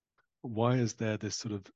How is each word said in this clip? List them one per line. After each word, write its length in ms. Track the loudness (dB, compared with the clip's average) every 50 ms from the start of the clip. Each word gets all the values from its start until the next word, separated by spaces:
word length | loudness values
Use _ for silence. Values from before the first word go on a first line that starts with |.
| _ _ _ _ _ _ _ _
Why 340 | -10 -4 0 2 4 4 4
is 180 | 4 2 0 0
there 220 | -2 -2 -2 -2
this 200 | -2 -4 -6 -6
sort 160 | -6 -6 -6
of 100 | -6 -6 -8 -12 -20